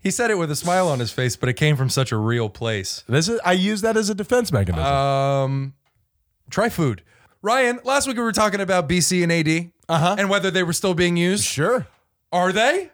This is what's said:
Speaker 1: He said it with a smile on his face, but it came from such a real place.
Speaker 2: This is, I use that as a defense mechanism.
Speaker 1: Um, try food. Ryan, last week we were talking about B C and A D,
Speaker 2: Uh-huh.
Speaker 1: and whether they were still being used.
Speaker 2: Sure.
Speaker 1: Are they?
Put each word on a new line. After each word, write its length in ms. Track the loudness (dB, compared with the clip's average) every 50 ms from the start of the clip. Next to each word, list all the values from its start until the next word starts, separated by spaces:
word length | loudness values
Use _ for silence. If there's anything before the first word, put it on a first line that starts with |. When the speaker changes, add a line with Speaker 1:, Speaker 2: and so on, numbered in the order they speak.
| _
Speaker 1:
He 60 | -4
said 220 | -2 0 0 0
it 60 | 0 0
with 100 | -2 -2
a 60 | -4
smile 320 | -4 -2 0 2 2 2
on 100 | 2 0
his 140 | -2 -4 -4
face, 240 | -4 -2 -2 -2 -2
but 120 | -2 -2
it 60 | -2 0
came 220 | 2 2 2 2
from 100 | 2 0
such 240 | 0 0 0 0 0
a 60 | 0
real 320 | 0 0 0 0 0 -2 -4
place. 540 | -4 -6 -4 -2 -2 -2 -4 -6 -10 -12 -4
Speaker 2:
This 220 | 0 0 0 2 0
is, 100 | -2 -2 0
I 60 | 0 2
use 280 | 2 2 0 0 0
that 140 | 0 0 0
as 120 | 0 0 0
a 60 | -2
defense 360 | -4 -2 0 0 0 2 2
mechanism. 320 | 0 0 0 0 0 0 0
Speaker 1:
Um, 880 | 0 2 2 2 0 0 0 0 0 0 0 0 -2 -2 -4 -6 -6 -10 _ _ _ _ _ _ _ _ _ _ _ _ _ _ -8
try 200 | -2 0 0 0
food. 340 | 0 0 0 0 0 -4 _ _ _ _ _ _ _ _ -2
Ryan, 360 | 0 0 2 2 0 0 -2 -2
last 240 | -2 0 0 0
week 100 | -2 -2
we 60 | -2 -2
were 80 | -2
talking 300 | 0 2 0 0 0 -2
about 260 | -2 0 0 0 2
B 120 | 2 0 0
C 220 | 2 2 2 0
and 100 | 2 2
A 120 | 2 2 2
D, 300 | 0 0 -2 -2 -8 _ _ _
Speaker 2:
Uh-huh. 280 | -2 0 2 2 2 2
Speaker 1:
and 100 | 0 0
whether 220 | 0 0 0 0 0
they 140 | 0 0 0
were 100 | 0 -2
still 220 | -2 0 0 0
being 220 | 2 2 2 2
used. 260 | 2 2 0 0 0 -2
Speaker 2:
Sure. 420 | -4 -2 0 0 0 0 0 -2 -6 _ _ _ _ _ _ _ _
Speaker 1:
Are 200 | -2 0 2 2
they? 380 | 2 2 2 2 2 0 -4 -6